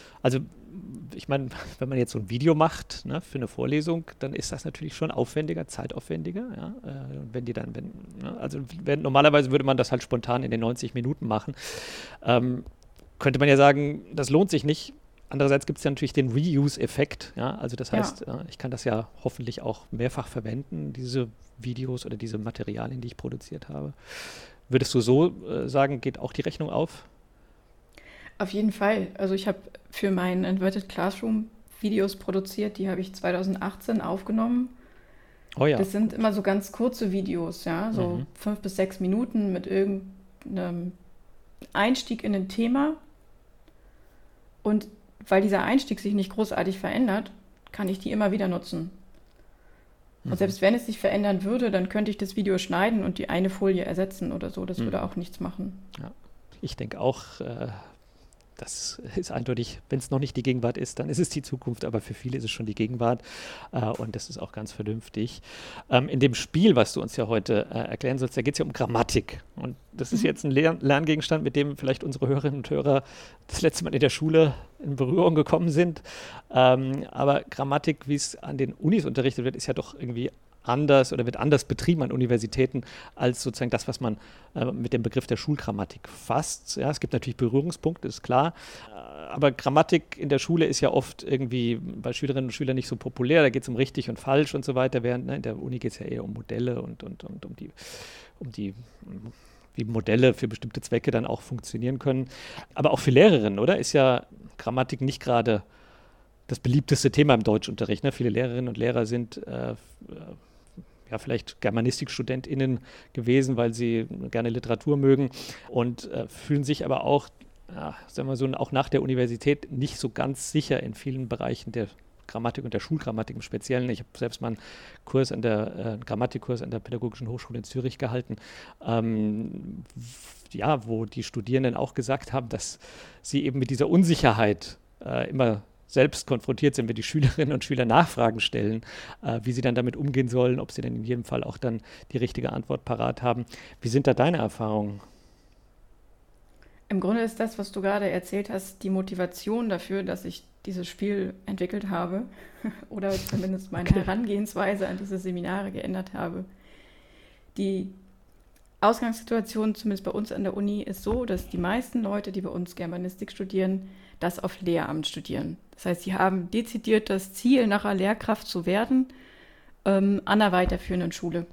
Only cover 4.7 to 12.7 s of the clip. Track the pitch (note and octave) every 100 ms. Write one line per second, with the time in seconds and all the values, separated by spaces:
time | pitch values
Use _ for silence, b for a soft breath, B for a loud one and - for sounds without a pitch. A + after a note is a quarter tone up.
4.7 | - D#3 - D#3+ - B2 D#3 D#3 E3 -
5.7 | - - - - D#3+ E3 F#3 B3 - E3+
6.7 | A#3+ - C#3 C3 C#3 B2+ B2 A#2+ A2+ A#2+
7.7 | A2+ - - - - - - - D3 C3+
8.7 | - - D3 C#3+ C3+ D3+ D3 C3 C#3 C3+
9.7 | B2+ A#2 B2 - A#2+ - B2 B2 A2+ A#2
10.7 | B2 B2 B2+ A#2+ D3+ A2+ G#2+ - - B
11.7 | B B B B B - A#2+ B2+ B2+ -